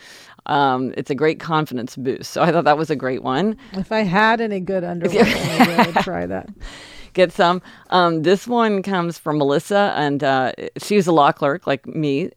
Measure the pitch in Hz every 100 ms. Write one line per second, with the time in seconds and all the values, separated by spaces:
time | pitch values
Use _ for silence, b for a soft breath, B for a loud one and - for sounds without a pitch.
0 | B B B B - 143 139 127 131 -
1 | 139 135 156 156 170 156 151 123 113 -
2 | 127 113 - 123 165 165 143 151 160 139
3 | 131 131 131 131 208 214 B 190 - 220
4 | 202 190 220 233 226 196 180 190 175 175
5 | 185 202 220 - - - 190 170 175 185
6 | 196 175 87 185 - - B B B B
7 | B - 175 - 175 180 - B B 185
8 | 170 165 156 196 - 240 226 196 190 190
9 | 170 160 160 151 139 143 - 202 202 -
10 | 147 143 139 131 123 - 87 147 - 208
11 | 175 160 143 - 147 170 - 135 120 160
12 | 151 139 180